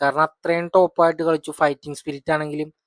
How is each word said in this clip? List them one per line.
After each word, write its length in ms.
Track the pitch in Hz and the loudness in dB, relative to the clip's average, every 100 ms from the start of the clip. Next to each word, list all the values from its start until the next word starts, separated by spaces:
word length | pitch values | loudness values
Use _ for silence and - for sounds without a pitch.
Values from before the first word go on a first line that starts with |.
കാരണം 200 | 139 143 | -2 0
അത്രയും 480 | 156 _ 170 170 170 | -2 _ -4 -4 0
ടോപ്പായിട്ട് 480 | 190 175 - 165 160 | 2 2 4 2 2
കളിച്ചു. 280 | 165 156 151 | 0 -2 -4
ഫൈറ്റിംഗ് 460 | - 151 135 151 143 | -2 0 -2 -10 -12
സ്പിരിറ്റ് 360 | 156 139 - | -10 -8 -4
ആണെങ്കിലും 400 | 151 151 147 156 _ | -4 -4 -6 -8 _